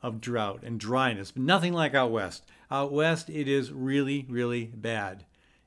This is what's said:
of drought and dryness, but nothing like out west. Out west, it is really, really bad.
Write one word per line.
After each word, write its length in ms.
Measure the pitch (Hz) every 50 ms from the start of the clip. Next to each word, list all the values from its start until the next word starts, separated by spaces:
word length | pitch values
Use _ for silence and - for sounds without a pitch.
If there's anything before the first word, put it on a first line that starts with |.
| -
of 180 | 123 113 110
drought 420 | 113 123 120 113 107 101 98 - -
and 180 | 117 117 107
dryness, 500 | 104 107 123 131 135 127 110 98 98 -
but 120 | - 131 127
nothing 300 | 147 185 190 165 175 175
like 220 | 170 156 143 139
out 160 | 139 131 117
west. 340 | 113 110 98 90 - - - - - - - -
Out 220 | 135 139 143 143 143
west, 380 | 147 156 165 165 160 165 -
it 180 | 156 151 143 135
is 240 | 139 139 123 117 147
really, 540 | 135 127 131 135 139 143 135 139 143 135 127
really 360 | 120 120 123 120 120 120 113
bad. 600 | 113 117 110 107 113 113 107 101 95 95 98 95 _ _ _ _ _ _ _ _